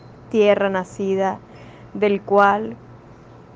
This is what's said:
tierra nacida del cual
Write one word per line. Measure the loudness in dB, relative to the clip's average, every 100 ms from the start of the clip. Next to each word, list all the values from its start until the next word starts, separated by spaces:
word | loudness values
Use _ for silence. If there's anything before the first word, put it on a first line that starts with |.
| -20 -20 -4
tierra | 0 2 2 0
nacida | -4 -6 -8 -4 -2 -2 -6 -14 -20 -20 -20 -16
del | -4 -2 -2
cual | 0 2 2 0 -6 -14 -20 -20 -20 -20 -20 -20 -20